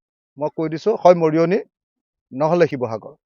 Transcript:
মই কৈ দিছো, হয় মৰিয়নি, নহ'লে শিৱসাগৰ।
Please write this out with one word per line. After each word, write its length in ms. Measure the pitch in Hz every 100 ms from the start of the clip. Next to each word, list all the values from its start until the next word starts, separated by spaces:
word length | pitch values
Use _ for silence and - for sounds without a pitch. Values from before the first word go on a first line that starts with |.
| _ _ _ -
মই 100 | 151 -
কৈ 120 | 160
দিছো, 280 | 156 208 220
হয় 100 | 175
মৰিয়নি, 440 | 175 160 160 170 202 - _ _ _ _ _ _
নহ'লে 340 | 127 156 175 156
শিৱসাগৰ। 480 | 135 120 110 - -